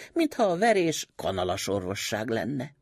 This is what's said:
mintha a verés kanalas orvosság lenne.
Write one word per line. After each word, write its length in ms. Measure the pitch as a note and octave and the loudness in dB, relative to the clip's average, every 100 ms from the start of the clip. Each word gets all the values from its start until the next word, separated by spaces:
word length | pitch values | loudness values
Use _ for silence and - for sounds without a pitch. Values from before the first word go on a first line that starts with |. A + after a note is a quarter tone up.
| - | -8
mintha 300 | E4+ D#4 - | 0 0 2
a 140 | G#3 E3+ | 0 4
verés 520 | A3+ G3+ E3+ D3+ - - | 4 4 2 0 -6 -6
kanalas 520 | F2 F#2+ F2+ F#2+ - | -2 0 0 -2 0
orvosság 600 | G2 F2+ G2+ - G#2 A2+ | -2 -2 -4 -2 -4 -2
lenne. 460 | A2+ F#2+ C#3 C3 _ | -2 -2 -4 -6 _